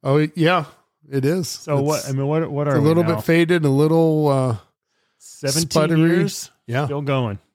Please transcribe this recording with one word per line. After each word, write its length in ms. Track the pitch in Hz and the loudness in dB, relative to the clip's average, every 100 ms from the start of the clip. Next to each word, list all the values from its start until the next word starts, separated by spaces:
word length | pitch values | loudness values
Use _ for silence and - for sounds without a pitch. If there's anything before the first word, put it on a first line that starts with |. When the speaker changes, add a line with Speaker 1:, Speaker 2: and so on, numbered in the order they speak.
Speaker 1:
Oh, 140 | 135 143 | 0 0
it, 140 | 151 165 | 0 0
yeah, 300 | 160 180 147 - _ _ _ | 0 0 -2 -14 _ _ _
it 160 | 135 131 | -4 -2
is. 220 | 180 147 | -2 -4
Speaker 2:
So 280 | - - 143 | -10 -4 -2
Speaker 1:
It's, 40 | 143 | -2
Speaker 2:
what, 200 | 151 139 | -4 -4
I 40 | |
mean, 160 | 135 139 | -4 -2
what, 220 | 156 160 | -2 -4
what 160 | 143 147 | -4 0
Speaker 1:
it's 80 | 139 | 2
Speaker 2:
are 20 | |
Speaker 1:
a 40 | |
Speaker 2:
we 60 | 147 | 2
Speaker 1:
little 160 | 165 | 2
Speaker 2:
now? 120 | 165 160 | 0 -2
Speaker 1:
bit 80 | - | 0
faded, 400 | 165 170 175 151 | 2 2 2 2
a 40 | |
little, 580 | 135 156 165 165 156 151 | 2 2 4 2 2 2
uh, 300 | 135 131 113 _ _ _ _ _ _ | 0 0 -4 _ _ _ _ _ _
Speaker 2:
Seventeen 520 | - - 139 139 165 | -20 -10 -4 -4 -2
Speaker 1:
sputtery. 380 | 160 156 160 165 | 0 2 2 2
Speaker 2:
years, 420 | 175 165 - - _ - | 2 0 -4 -14 _ -6
Speaker 1:
Yeah. 180 | 120 143 | -4 -4
Speaker 2:
still 160 | 143 | -6
going. 380 | 139 135 120 98 _ | -4 -2 -2 -6 _